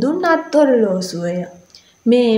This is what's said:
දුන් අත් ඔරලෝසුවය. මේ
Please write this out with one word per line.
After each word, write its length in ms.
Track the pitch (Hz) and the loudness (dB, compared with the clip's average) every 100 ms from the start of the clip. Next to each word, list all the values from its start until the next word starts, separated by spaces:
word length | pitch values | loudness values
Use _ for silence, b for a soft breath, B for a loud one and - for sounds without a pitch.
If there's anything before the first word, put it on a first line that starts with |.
දුන් 240 | 254 349 359 | 0 -2 0
අත් 300 | 320 - 294 | -2 0 2
ඔරලෝසුවය. 840 | 285 247 208 185 180 170 175 180 175 - _ b b b 233 | 4 2 0 -2 -6 -8 -6 -6 -8 -14 _ b b b 0
මේ 260 | 247 240 | 2 2